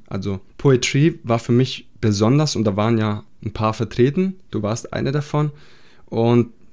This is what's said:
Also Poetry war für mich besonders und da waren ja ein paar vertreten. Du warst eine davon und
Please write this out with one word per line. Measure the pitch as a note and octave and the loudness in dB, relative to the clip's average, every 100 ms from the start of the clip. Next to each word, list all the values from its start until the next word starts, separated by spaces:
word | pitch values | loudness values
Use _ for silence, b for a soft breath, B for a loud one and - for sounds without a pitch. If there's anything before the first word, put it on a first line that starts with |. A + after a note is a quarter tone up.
| - | -10
Also | G2 G2 F#2+ - - | -8 -6 -8 -10 -2
Poetry | C#3+ B2+ - C#3 D#3+ D#3+ | 2 2 2 2 2 0
war | A2+ A#2 | -2 -2
für | - | 2
mich | A#2+ C3 - - - | 2 2 -4 -14 -4
besonders | A2+ G2+ G#2+ C#3+ D#3 F#2+ | -2 2 4 2 2 0
und | G#2+ | -2
da | G2 | 0
waren | A2 A2+ | 0 0
ja | G#2+ G#2+ - - | 0 -4 -10 -12
ein | A2 | -10
paar | - A2 | -4 -2
vertreten. | G#2+ A2 - B2+ D3 F#3+ F#3 - | -2 -4 2 2 2 -2 -4 -8
Du | A2 | -6
warst | G#2 A#2 - | -4 -4 -6
eine | - C3+ | -6 -4
davon | D3 C#3+ D3+ D3+ - b b b b b | -4 -2 -2 -2 -4 b b b b b
und | A2 A#2 A#2+ A#2 - - | 0 4 4 2 -4 -20